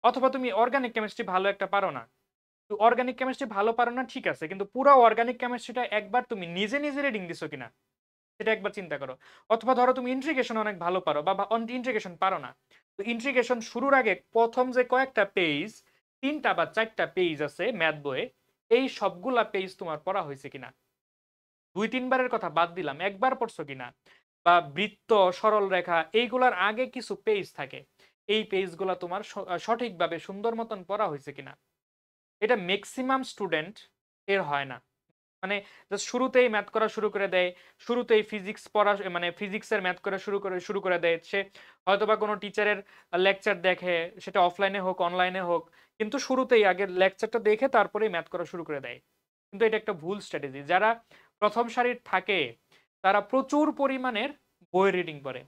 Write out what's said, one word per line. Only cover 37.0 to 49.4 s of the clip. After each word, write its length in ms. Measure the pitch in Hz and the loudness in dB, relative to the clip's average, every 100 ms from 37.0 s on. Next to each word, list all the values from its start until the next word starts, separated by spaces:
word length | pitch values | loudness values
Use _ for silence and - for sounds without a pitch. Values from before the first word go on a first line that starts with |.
| 208 | -4
করে 180 | 196 196 | -2 0
দেয়, 220 | 180 180 180 - _ | 2 0 -2 -20 _
শুরুতেই 440 | - 247 240 220 | -4 -4 4 2
ফিজিক্স 460 | 214 214 190 214 - | 2 -8 -8 -12 -4
পড়া, 240 | 208 202 196 190 | 2 2 2 -2
মানে 200 | 175 175 | -4 -4
ফিজিক্সের 500 | 170 202 202 - 214 | -4 -6 -8 -2 -2
ম্যাথ 160 | 185 180 | 0 -4
করা 180 | - 190 | -4 -6
শুরু 200 | - 196 | -4 -4
করে, 180 | 196 180 | -4 -6
শুরু 200 | 175 202 | -4 -4
করে 180 | 190 175 | 0 0
দেয়। 200 | 170 165 | 2 0
সে 160 | - 196 190 - - _ - | -2 -4 -4 -12 -20 _ 0
হয়তোবা 300 | 196 208 214 | 2 4 2
কোনো 180 | 208 208 | 0 -4
টিচারের 420 | 208 202 208 202 - - _ 175 | -6 0 0 0 -6 -20 _ 2
লেকচার 400 | 190 190 - 190 | 2 2 0 2
দেখে, 320 | 180 180 180 175 170 - | 2 0 0 -2 -2 -8
সেটা 200 | - 196 | -4 2
অফলাইনে 400 | 180 175 196 196 | 2 4 0 0
হোক, 160 | 185 185 | -4 0
অনলাইনে 400 | 175 180 180 185 | 0 2 0 0
হোক, 220 | 180 170 165 _ _ _ | 0 -2 -2 _ _ _
কিন্তু 180 | 214 277 | -4 -4
শুরুতেই 460 | - 262 254 233 | -2 -2 4 6
আগে 200 | 202 180 196 | 6 4 -2
লেকচারটা 520 | 180 190 - 220 233 | 2 2 2 -4 0
দেখে 300 | 208 214 269 | 2 2 4
তারপরেই 400 | 247 196 208 214 | 2 2 0 -2
ম্যাথ 200 | 175 - | -4 -8
করা 160 | 175 | -8
শুরু 200 | 170 180 | -8 -10
করে 160 | 156 147 | -8 -8
দেয়। 180 | 127 123 _ _ _ _ | -10 -16 _ _ _ _